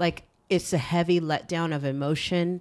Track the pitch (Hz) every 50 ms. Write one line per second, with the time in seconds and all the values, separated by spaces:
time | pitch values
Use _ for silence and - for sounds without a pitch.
0 | 175 170 165 - - _ _ _ _ - 190 175 - - - 156 123 - 170 175
1 | 170 170 180 175 160 156 151 - - - 180 165 170 160 156 147 139 139 135 139
2 | 139 143 156 147 - - 180 175 170 175 180 175